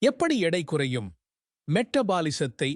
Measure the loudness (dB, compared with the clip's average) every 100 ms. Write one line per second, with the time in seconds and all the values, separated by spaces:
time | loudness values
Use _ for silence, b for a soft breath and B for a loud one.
0 | 0 2 0 2 2 0 -2 -2 0 -2
1 | -6 -14 _ _ _ _ -2 0 2 0
2 | 0 0 0 -2 -4 -2 -4